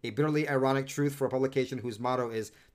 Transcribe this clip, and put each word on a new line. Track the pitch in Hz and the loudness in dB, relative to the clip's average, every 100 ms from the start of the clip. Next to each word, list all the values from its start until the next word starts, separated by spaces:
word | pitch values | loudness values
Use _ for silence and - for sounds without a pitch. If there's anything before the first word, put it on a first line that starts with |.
"A | 117 | -8
bitterly | 110 151 151 147 | 0 2 2 2
ironic | 135 131 135 135 | 2 4 2 0
truth | - 143 | 0 0
for | 143 131 | 0 0
a | |
publication | 131 131 131 131 127 | 2 0 0 -2 -4
whose | 120 107 | -8 -4
motto | 123 127 117 | -2 0 -2
is | 113 104 - - | -4 -6 -12 -20